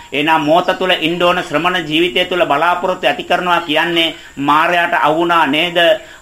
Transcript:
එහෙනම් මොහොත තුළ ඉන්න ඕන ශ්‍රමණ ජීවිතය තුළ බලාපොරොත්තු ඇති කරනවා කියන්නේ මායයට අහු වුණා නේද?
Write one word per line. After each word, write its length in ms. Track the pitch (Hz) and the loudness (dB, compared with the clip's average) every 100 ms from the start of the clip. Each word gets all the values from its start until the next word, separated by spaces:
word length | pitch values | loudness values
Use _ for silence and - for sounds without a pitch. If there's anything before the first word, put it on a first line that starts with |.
| - | -8
එහෙනම් 300 | 135 151 160 | -4 0 2
මොහොත 240 | 147 170 180 180 | 2 2 0 -2
තුළ 120 | 185 | -2
ඉන්න 320 | 175 160 175 | 0 -2 0
ඕන 160 | 175 180 | 0 0
ශ්‍රමණ 480 | - 147 175 185 151 | -2 -2 -2 -2 -2
ජීවිතය 380 | 156 175 180 180 | 0 0 0 -2
තුළ 160 | 180 | 0
බලාපොරොත්තු 600 | 156 143 170 180 185 185 160 | 0 2 0 0 -2 -2 -2
ඇති 180 | 143 | -2
කරනවා 360 | 175 180 180 170 | -2 -2 0 -2
කියන්නේ 540 | 143 151 170 170 165 - - 135 | 0 -2 0 0 -2 -4 -16 -4
මායයට 580 | 143 147 170 175 170 | 2 2 2 0 0
අහු 200 | 170 143 160 | 0 0 0
වුණා 300 | 170 170 147 | 2 2 2
නේද? 320 | 151 175 175 170 156 - - | 0 0 2 2 2 -2 -12